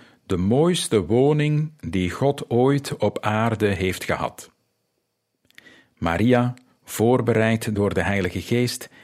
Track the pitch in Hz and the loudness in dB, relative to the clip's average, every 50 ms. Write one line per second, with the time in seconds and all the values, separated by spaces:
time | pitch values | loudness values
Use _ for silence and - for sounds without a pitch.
0 | - - _ _ _ - 95 85 90 98 117 135 160 175 180 165 - - - 107 | -18 -20 _ _ _ -4 -2 0 0 2 2 2 2 2 2 0 -2 0 0 0
1 | 92 76 107 120 135 143 151 151 147 151 151 151 156 151 - _ - 85 82 95 | 2 2 2 4 4 4 4 2 2 2 0 0 -2 -4 -6 _ -10 -6 -2 -2
2 | 92 90 - - 131 139 139 - - - 120 117 123 135 143 139 139 - - - | -2 -2 -2 0 0 0 0 -2 -4 -2 0 2 2 2 2 0 -2 -6 -6 -2
3 | - 104 - - - 110 107 107 113 117 113 101 107 101 101 87 95 92 90 - | -2 -2 -2 -2 -4 -2 -2 0 0 0 0 0 0 0 0 0 0 -2 -2 -4
4 | - - - - 78 60 - - - - _ _ _ _ _ _ _ _ _ _ | -4 -4 -4 -4 -4 -6 -8 -10 -18 -20 _ _ _ _ _ _ _ _ _ _
5 | _ _ _ _ _ _ _ _ _ _ _ - - - - - _ _ _ _ | _ _ _ _ _ _ _ _ _ _ _ -20 -20 -20 -20 -20 _ _ _ _
6 | - 82 85 85 107 123 123 120 123 123 123 - - _ _ _ _ - - - | -4 -2 0 0 2 4 4 4 2 2 -2 -6 -12 _ _ _ _ -10 -4 0
7 | 104 117 123 127 117 117 117 107 110 113 113 110 - - 107 101 101 101 87 - | 2 4 4 2 2 2 2 2 2 2 0 0 -2 -2 -2 -2 -2 0 0 0
8 | 85 87 101 98 92 90 - 95 - - 117 120 123 120 - - - - - - | -2 0 0 -2 -2 -2 -4 -6 -4 -2 0 0 0 -2 -4 -8 -12 -16 -20 -20